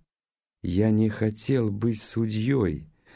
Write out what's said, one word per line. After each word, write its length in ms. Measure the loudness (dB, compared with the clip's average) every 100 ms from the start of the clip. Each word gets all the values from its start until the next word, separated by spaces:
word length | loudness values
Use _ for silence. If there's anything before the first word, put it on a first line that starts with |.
| _ _ _ _ _ _
я 280 | -2 2 4
не 180 | 4 2
хотел 640 | 0 -4 -4 -2 0 0
быть 300 | 0 -2 -2
судьей», 880 | -6 -4 -2 0 0 2 2 -2 -10 _ _